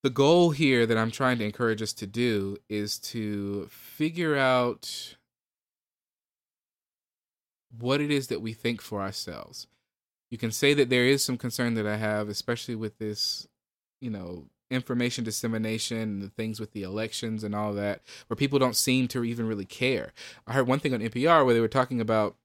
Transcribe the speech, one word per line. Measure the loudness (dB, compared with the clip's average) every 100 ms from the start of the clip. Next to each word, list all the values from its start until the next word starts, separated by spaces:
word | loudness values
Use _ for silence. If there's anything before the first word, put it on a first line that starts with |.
The | 0
goal | 4 6 8 6
here | 4 4 4 4
that | 4
I'm | 0
trying | 0 0 2
to | -2
encourage | 0 0 0
us | -4
to | -6 -6
do | 0 2 2 -2 -8 _
is | -4 -4 -6
to | -8 -6 -4 -4 -4 -6 -8
figure | -16 -20 -4 -4 -2 0 2
out | 4 4 0 -4 -10 -12 -14 -18 _ _ _ _ _ _ _ _ _ _ _ _ _ _ _ _ _ _ _ _ _ _ _ _ _ -6
what | 0 0
it | 2
is | 0 0
that | -4
we | -4
think | -4 -4 -4
for | -6 -6
ourselves. | -6 -8 -10 -12 -14 -18 -20 _ _ _ _ _ _
You | -6
can | -4
say | 2 2 4
that | 4
there | 4 4
is | 4
some | 2 -2
concern | -4 -2 -2 0
that | -2
I | -2
have, | -2 -2 -2
especially | -6 -4 -6 -6 -6
with | -8 _
this, | -8 -4 -4 -4 -12 _ _ _ _ _
you | -10
know, | -8 -8 -12 -14 _ _
information | -6 -2 -2 -2 -2
dissemination | -4 -4 -2 -2 -2 -4 -4 -4
and | -4 -6
the | -8
things | -8 -8 -8
with | -10
the | -8
elections | -6 -4 -6 -6 -6 -6
and | -4
all | -2 -2
that, | -2 -2 -4 -10 -20 -10
where | -2
people | 0 2
don't | 2 2
seem | 2 2 2
to | -2
even | -2 -2 -2
really | -2 -6
care. | -2 0 0 -4 -14 -20 -18 -2
I |
heard | 2 4
one | 2
thing | 2 -2
on |
N | -2
P | 0 6
R | 6 8
where |
they | 6
were | 4
talking | 2 0 0
about | 2 2 2 -2